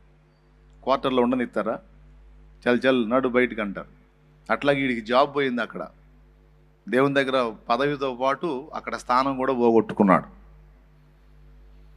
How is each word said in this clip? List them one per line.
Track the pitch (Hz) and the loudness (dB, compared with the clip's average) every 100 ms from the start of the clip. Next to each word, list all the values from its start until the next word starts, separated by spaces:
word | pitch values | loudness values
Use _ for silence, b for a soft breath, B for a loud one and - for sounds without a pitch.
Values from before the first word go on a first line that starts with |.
| _ _ _ _ _ _ _ - | _ _ _ _ _ _ _ -8
క్వార్టర్‌లో | 123 131 139 127 | -2 0 0 2
ఉండనిస్తారా? | 120 127 117 107 104 139 - - - - - - - - 120 | 2 0 -4 -4 -4 -6 -10 -20 -20 -20 -20 -20 -20 -6 0
"చల్ | 123 131 | 0 2
చల్ | 127 110 | 0 0
నడు | 127 131 | 0 0
బయటికి" | 123 123 113 | 0 0 -2
అంటారు. | 101 85 - - _ _ _ _ - | -8 -10 -14 -20 _ _ _ _ -6
అట్లాగే | 113 139 139 | -2 0 0
వీడికి | 135 117 | 0 -4
జాబ్ | 107 123 147 143 | 0 2 2 0
పోయింది | 135 120 | -2 -4
అక్కడ. | 107 92 - - - - - _ _ _ _ _ 98 | -6 -10 -14 -16 -20 -20 -20 _ _ _ _ _ -4
దేవుని | 123 139 | 0 2
దగ్గర | 139 131 131 117 101 - | 0 0 0 -2 -4 -4
పదవితో | 120 143 143 139 123 | -2 -2 -2 -6 -2
పాటు | 135 139 170 131 156 | -2 -2 -4 -6 -8
అక్కడ | 113 - 113 | -12 -10 -8
స్థానం | - 123 139 131 | 0 0 0 -2
కూడా | 131 | -2
పోగొట్టుకున్నాడు. | 123 120 113 110 - 98 82 - - - - - - _ _ _ _ _ - - - - - - | 2 4 4 4 2 4 4 2 -18 -20 -20 -20 -20 _ _ _ _ _ -20 -20 -20 -20 -20 -20